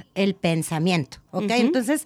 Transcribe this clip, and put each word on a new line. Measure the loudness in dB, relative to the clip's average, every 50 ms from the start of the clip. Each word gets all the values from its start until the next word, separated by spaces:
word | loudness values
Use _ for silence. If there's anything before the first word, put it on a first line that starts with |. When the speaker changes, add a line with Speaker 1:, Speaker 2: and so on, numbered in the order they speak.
| -20 _ -4
Speaker 1:
el | -2 0 0 0
pensamiento, | 0 0 0 0 0 -2 -2 -2 0 0 2 2 0 0 -4 -8 -18 -16 _
¿ok? | -6 -4 -2
Speaker 2:
Ujú. | 0 2
Speaker 1:
Entonces, | 2 2 2 2 0 0 0 -2 -2 -4